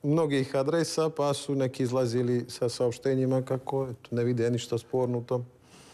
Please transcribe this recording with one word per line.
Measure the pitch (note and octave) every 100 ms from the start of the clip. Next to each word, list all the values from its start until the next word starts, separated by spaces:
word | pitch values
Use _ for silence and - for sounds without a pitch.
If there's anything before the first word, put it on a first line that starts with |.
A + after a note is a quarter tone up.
mnogih | D3 D#3 D#3 C#3 C3 C#3
adresa, | C3+ E3 D#3 - D#3+
pa | D3+ C#3+
su | C#3 - C#3
neki | C3 -
izlazili | B2+ B2+ B2 A#2+ B2 B2 A#2
sa | - B2
saopštenjima | - B2 A2+ C3+ C3 C3 C3
kako, | B2+ C3 - C3+ C3+
eto, | A#2 - A#2+
ne |
vide | A#2+ B2 A#2
ništa | A#2+ - A#2
sporno | - B2+ B2+ B2
u |
tom. | A#2 B2+ B2 - - - -